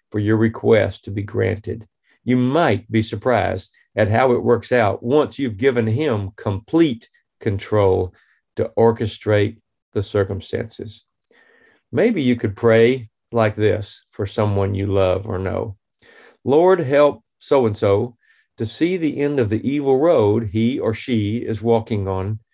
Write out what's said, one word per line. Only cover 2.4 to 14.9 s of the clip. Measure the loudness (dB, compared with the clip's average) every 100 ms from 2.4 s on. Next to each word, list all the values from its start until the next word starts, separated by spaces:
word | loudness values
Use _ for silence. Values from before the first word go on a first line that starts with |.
| 2 2 2 0 -2
be | -2
surprised | -2 -4 0 0 0 -4 -10 _ _ -2
at | 2
how | 4 2
it | 2
works | 2 0 2
out | 2 2 0
once | 0 0 0 -4
you've | -8 -2
given | 0 0 0
him | -2 -2 -2 -6 -8
complete | -6 -6 -2 2 2 -2 -12 _ _ _
control | -6 -6 -2 2 2 2 -2 -10 _ _ _ -6
to | -4 2
orchestrate | 2 2 -4 -6 -2 0 0 -6 _ _ _
the | -8
circumstances. | -4 -2 -2 -6 -8 -8 -8 -14 -16 -18 _ _ _ _ _ _ _ _ _
Maybe | 0 0 2
you | 0 0
could | -2 0
pray | 4 6 4 2 -6 _ _
like | 0 0 2
this | 0 0 -6 -16 _
for | -10 -6
someone | -2 0 0 -2
you | -2
love | -2